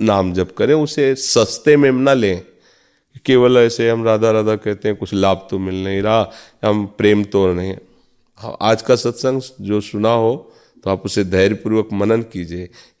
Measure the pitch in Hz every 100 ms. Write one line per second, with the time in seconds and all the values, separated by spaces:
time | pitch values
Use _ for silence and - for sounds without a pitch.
0 | 110 101 95 90 90 - 113 156 147 -
1 | 139 131 - 120 110 - - 147 139 127
2 | 139 135 104 90 - _ _ _ _ _
3 | _ - - 127 123 127 117 - 117 113
4 | 113 107 110 110 107 107 107 101 107 101
5 | 98 101 98 92 - 95 95 95 95 98
6 | 107 113 98 - - _ 107 107 98 -
7 | 104 104 101 101 95 90 95 95 _ _
8 | _ _ _ _ 113 - 107 113 - 120
9 | 120 117 131 135 127 - 98 104 101 104
10 | 110 117 113 139 - _ _ _ 95 95
11 | 101 - 95 92 98 107 113 110 107 101
12 | 101 113 113 95 82 87 90 - _ _